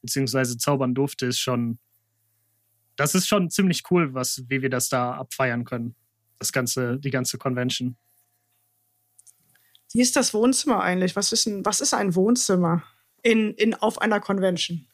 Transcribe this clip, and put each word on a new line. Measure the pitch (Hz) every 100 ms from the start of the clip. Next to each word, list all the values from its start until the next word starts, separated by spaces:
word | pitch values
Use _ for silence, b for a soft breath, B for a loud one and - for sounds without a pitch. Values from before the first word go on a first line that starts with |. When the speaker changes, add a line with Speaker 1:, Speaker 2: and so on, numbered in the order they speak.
Speaker 1:
beziehungsweise | 120 139 131 131 127 120
zaubern | - 139 127
durfte, | 127 143 - 123
ist | 123
schon, | - 123 117 117 _ _ _ _ _ _ _ _ _ _ _
das | - 147 185
ist | 180
schon | 208 175
ziemlich | - 190 170 -
cool, | 180 156
was, | 131 123 - 120
wie | 135
wir | 131
das | 123 -
da | 131 123
abfeiern | 139 131 - 131 120
können, | 117 123 117 - _ _ _ _
das | -
ganze, | 139 120 - 123 127
die | 143
ganze | 131 123 120
Convention. | 135 123 123 123 127 123 _ _ _ _ _ _ _ _ _ _ _ _ - _ _ b b b _
Speaker 2:
Wie | 233
ist | 247
das | 294 240
Wohnzimmer | 214 240 262 - 214
eigentlich? | 180 180 180 196
Was | -
ist | 226 -
ein, | 202
was | 196 208
ist | -
ein | - 202
Wohnzimmer | 175 196 247 - 185 175 170 b b b _
in, | 233 220 214
in, | - 214
auf | - 214 220
einer | 220 208
Convention? | 202 196 185 180 - 175 -